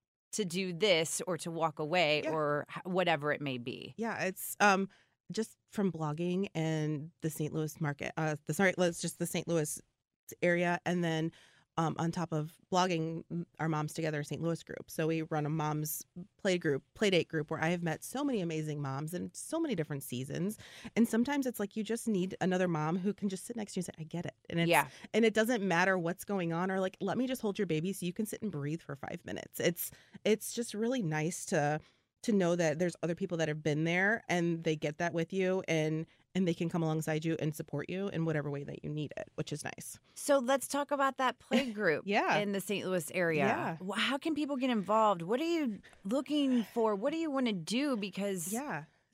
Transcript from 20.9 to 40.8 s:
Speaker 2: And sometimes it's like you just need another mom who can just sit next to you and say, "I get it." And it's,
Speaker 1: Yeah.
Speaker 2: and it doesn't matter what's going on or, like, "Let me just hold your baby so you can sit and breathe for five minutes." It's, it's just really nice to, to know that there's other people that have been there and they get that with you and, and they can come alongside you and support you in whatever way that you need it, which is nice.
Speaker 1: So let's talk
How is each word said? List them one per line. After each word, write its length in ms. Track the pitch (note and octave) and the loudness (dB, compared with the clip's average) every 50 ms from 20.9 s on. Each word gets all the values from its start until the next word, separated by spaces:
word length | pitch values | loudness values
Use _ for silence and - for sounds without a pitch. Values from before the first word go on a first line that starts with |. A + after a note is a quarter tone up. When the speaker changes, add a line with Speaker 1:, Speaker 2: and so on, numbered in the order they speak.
| - | 2
Speaker 2:
And 120 | G3+ A#3 | 2 4
sometimes 380 | - - A3+ A#3+ C#4+ C#4+ C#4+ C4 | 4 4 2 2 2 0 0 -2
it's 140 | B3+ A3+ - | -2 -2 -4
like 160 | G#3 G3+ - | -6 -4 -4
you 80 | A3 G#3+ | -6 -4
just 240 | G3+ A3+ A#3 - | -4 -4 -2 -2
need 280 | A3+ G#3+ F#3 F3+ F#3+ - - | 0 0 0 0 -2 -2 0
another 280 | - F#3 F3+ F#3 F#3 F3 | 0 2 2 2 2 2
mom 280 | E3 D3+ D3+ D#3 E3+ | 2 0 0 0 0
who 160 | F#3+ F3+ G#3 G3 | 0 0 -2 -2
can 140 | - G3+ | -2 -2
just 180 | G3+ F#3 F#3 - | -4 -4 -4 -8
sit 120 | - A#3+ | -8 -8
next 160 | A3+ G#3 - - | -8 -8 -6 -4
to 60 | F#3+ | -6
you 20 | |
and 40 | F3 | -6
say, 60 | - - - | -6 -8 -12
"I 40 | D#3 | -12
get 220 | D#3 - E3+ - | -8 -8 -6 -6
it." 100 | - - _ _ - | -8 -10 _ _ -2
And 100 | - E3+ | 0 2
it's, 100 | E3+ E3 | 4 6
Speaker 1:
Yeah. 180 | E3+ D3+ D3 C#3 - - - - - | 6 6 6 4 -4 -18 -8 0 2
Speaker 2:
and 120 | A3 A3+ | 4 4
it 80 | A3 G#3+ | 6 6
doesn't 280 | A3 A3 A3 B3+ G#3+ G3 | 4 4 4 2 2 2
matter 340 | F#3+ E3 E3 F#3 F#3+ F#3+ | 2 4 4 4 4 4
what's 260 | F#3 E3 E3 F3 - - | 2 0 -2 -4 -4 -4
going 300 | - G3+ F#3+ F3 E3 E3 | -4 -2 0 0 0 0
on 180 | E3 F#3 G3 | 0 0 0
or, 80 | F#3+ F#3+ | 0 0
like, 160 | F#3 F#3+ - - | 0 -2 -2 -4
"Let 160 | - F#3+ D#3+ | -2 -2 0
me 100 | A3 C4 | 0 0
just 140 | B3+ C4 B3 | 0 -2 -2
hold 180 | - G#3 G3 - | -2 -2 0 0
your 80 | G#3 | 0
baby 240 | E3+ D#3+ D#3 D#3+ F#3+ | 0 0 0 0 -2
so 140 | F#3+ - F3 | -2 -2 -4
you 80 | F3 - | -4 -2
can 120 | - G#3+ | -4 -4
sit 160 | - - - | -4 -4 -6
and 100 | - G#3 | -6 -4
breathe 300 | - D3 C#3 D3 D#3 E3 | -4 -4 -4 -4 -4 -6
for 140 | - - D3 | -6 -10 -10
five 240 | - - - - F3+ - | -8 -8 -10 -10 -10 -8
minutes." 340 | - - - - - - - | -8 -10 -10 -10 -10 -4 2
It's, 320 | - - F3 - - - - - - _ - - - | 2 2 2 2 -6 -10 -10 -16 -20 _ -10 -2 2
it's 300 | G#3 G#3+ G#3+ - - - | 2 2 2 0 -6 -6
just 200 | A#3 A#3+ - - | -6 -6 -6 -4
really 280 | G3+ A3+ A#3 C4+ B3+ | -2 0 0 0 0
nice 420 | G3 D#3 D#3 D3+ D#3 E3+ F3+ - - | 0 0 0 0 0 -2 -2 -4 -4
to, 340 | - G3 D#3 C#3+ D3 D3+ D#3 - _ _ _ _ _ _ - - | 0 2 2 4 2 2 0 -4 _ _ _ _ _ _ -6 0
to 80 | - | 2
know 240 | G#3+ G3 F3+ E3+ F3 | 4 4 6 4 4
that 240 | F3 E3+ D#3 D3 D#3+ | 4 4 2 2 2
there's 160 | F3+ F3 - - - | 0 0 -2 -2 -2
other 100 | D#3+ F3 | -2 -2
people 220 | - G3 F#3 F3 | -2 -2 -2 0
that 100 | E3 D#3+ D3+ | 0 0 0
have 120 | D3+ D#3 | 0 0
been 220 | D3+ D#3+ D3 D3+ D#3+ | 0 0 2 2 2
there 400 | E3 F3 F3+ F#3+ G3+ A3+ - - - | 2 2 4 4 2 2 0 0 0
and 340 | E3+ F3+ E3+ E3+ E3+ E3 E3 | 0 2 2 2 0 0 0
they 120 | E3 D#3+ | 0 0
get 220 | D3+ - D3 D3+ | 0 -2 -4 -2
that 160 | - E3+ E3+ - | -2 -4 -2 0
with 180 | E3+ E3 - | -2 -2 0
you 300 | F#3+ F#3+ F#3 F#3 F#3 F#3+ - | 0 0 2 2 2 0 2
and, 400 | - E3 D#3+ D#3 D#3 D#3 D#3 D#3+ - _ _ _ _ - | 2 2 2 2 2 0 -2 -4 -8 _ _ _ _ 0
and 140 | F3+ F#3+ | 2 2
they 80 | E3+ E3 | 2 2
can 140 | - F3+ E3 | 0 0 0
come 120 | - E3 | 0 2
alongside 420 | D#3+ D#3+ D#3 D#3+ D3+ D#3 D#3 D#3 D#3 | 2 2 0 0 0 0 -2 0 0
you 120 | D#3+ D#3+ - | 0 0 0
and 160 | - D#3 D3+ | 0 -2 -2
support 320 | - D#3 - - C#3+ - | -4 -8 -6 -6 -6 -6
you 200 | - F3+ F#3+ G3 | -4 -4 -4 -4
in 180 | G3+ - E3 E3 | -2 -2 0 0
whatever 240 | D#3+ D#3 D3+ C#3+ D3 | 2 0 0 -2 -2
way 140 | C#3+ C#3+ C#3+ | -4 -6 -6
that 200 | D3 D3 - - | -8 -10 -8 -6
you 60 | D3+ | -6
need 240 | D3 D3+ D3+ - - | -4 -4 -4 -4 -6
it, 120 | - - - - | -8 -10 -10 -6
which 180 | - D#3+ - D3 | -8 -6 -6 -6
is 100 | D#3 - | -6 -6
nice. 360 | - - - - - - - _ _ - | -8 -10 -10 -12 -14 -16 -18 _ _ -14
Speaker 1:
So 240 | - - - C#4 C#4 | -6 2 4 4 4
let's 280 | A#3+ A#3+ C#4 C4+ - | 4 2 2 2 0
talk 220 | - - C#4+ | -2 -2 -2